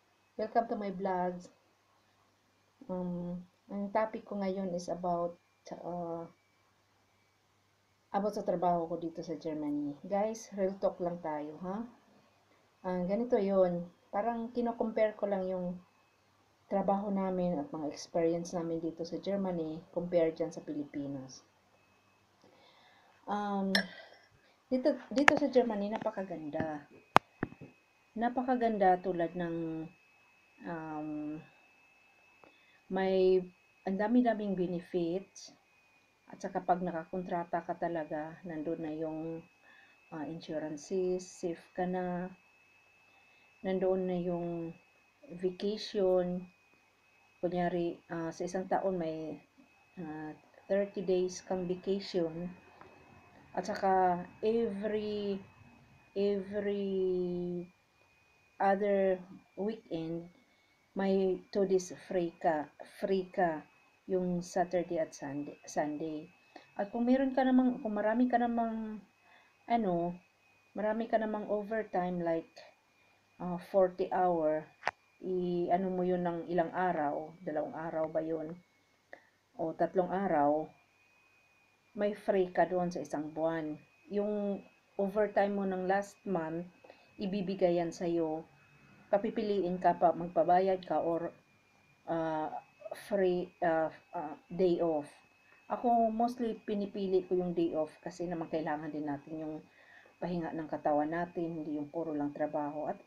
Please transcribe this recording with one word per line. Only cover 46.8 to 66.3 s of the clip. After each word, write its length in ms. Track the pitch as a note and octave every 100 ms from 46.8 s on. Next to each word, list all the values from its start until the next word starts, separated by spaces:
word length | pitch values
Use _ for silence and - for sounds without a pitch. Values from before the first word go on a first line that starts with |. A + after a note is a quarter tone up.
| _ _ _ _ _ _
Kunyari, 640 | F3 F3+ F3 F3 E3+ - _
ah, 240 | E3+ E3 E3
sa 80 |
isang 240 | F3 F#3+ F#3
taon 320 | F3+ G3 F#3
may, 400 | D#3+ D#3+ D#3 C#3+ - _ - _ _ -
ah, 400 | D#3+ D#3 D#3 D3+ - - -
thirty 400 | G3 G3+ G3+ F3+
days 320 | F#3 F#3 F#3 -
kang 160 | F#3+ F3+
vacation. 800 | F3+ - G3 G3 F#3 E3 D#3+ F3+ F3+ - - - - - - - - - -
At 80 |
saka 640 | F#3 G3 G3 F#3+ F#3 F3 F3 -
every, 960 | A3 A3+ A3+ G3 G#3 G#3+ G#3+ G#3 G3+ G3 G3 - - - - - _ -
every 1400 | G3+ G3+ F#3+ G#3 G3+ G3+ G3 F#3+ F#3 F3+ F3+ F3 F3 F3 F3 _ _ _ _ _ _ _ _ _
other 560 | G3 G3 G3+ G3 F#3+ F#3 F#3 - - -
weekend, 720 | G3+ A3 - E3 E3 E3+ E3+ - _ _ _ _ _
may 480 | - G3 G3 F#3+ F#3 -
two 160 | G#3+
days 320 | F#3+ F#3+ F#3 C#3 -
free 240 | F#3+ E3+ -
ka, 240 | F3+ D#3 C#3+ _ - -
free 240 | G3+ F#3+ F3+
ka 320 | - F3 D#3 - _ _ _
yung 400 | - F#3 F3+ F3
Saturday 560 | F3 - F3 F3+ F3 E3+
at 160 | D#3+ -
Sunday, 400 | C#3+ C#3+ D3 -
Sunday. 640 | - - D3+ D3+ D#3+ D3+ E3